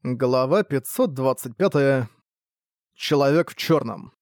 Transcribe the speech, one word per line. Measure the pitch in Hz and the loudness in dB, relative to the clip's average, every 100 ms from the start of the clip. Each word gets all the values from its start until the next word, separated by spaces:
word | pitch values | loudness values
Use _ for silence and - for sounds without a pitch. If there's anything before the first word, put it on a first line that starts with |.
Глава | 127 123 127 127 131 170 | -6 -2 0 2 2 0
пятьсот | - 139 - - 247 | 0 -4 -4 -2 -2
двадцать | 135 131 127 127 | 0 -2 -2 -8
пятая. | 117 190 147 139 135 120 _ _ _ _ _ _ _ _ | -2 0 2 2 0 -2 _ _ _ _ _ _ _ _
Человек | _ - 143 139 156 165 | _ 0 2 4 2 0
в | |
черном. | - - 160 113 101 - _ | -6 2 2 2 -10 -16 _